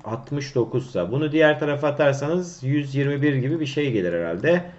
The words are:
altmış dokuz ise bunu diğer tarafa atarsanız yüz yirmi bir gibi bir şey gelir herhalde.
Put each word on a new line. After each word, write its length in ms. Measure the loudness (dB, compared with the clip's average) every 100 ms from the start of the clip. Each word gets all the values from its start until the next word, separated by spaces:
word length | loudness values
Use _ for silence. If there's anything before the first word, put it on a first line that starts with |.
altmış 500 | -8 -8 -6 -6 -2
dokuz 340 | -2 0 -2 -4
ise 220 | -4 -2
bunu 220 | -2 0
diğer 280 | 4 4 4
tarafa 280 | 0 0 0
atarsanız 720 | 2 2 2 0 -2 -4 -6
yüz 320 | -2 0 0
yirmi 280 | -2 0 2
bir 120 | 2
gibi 260 | 2 0 -2
bir 60 | -2
şey 260 | -2 0
gelir 200 | 0 0
herhalde. 500 | 0 -2 0 2 2 0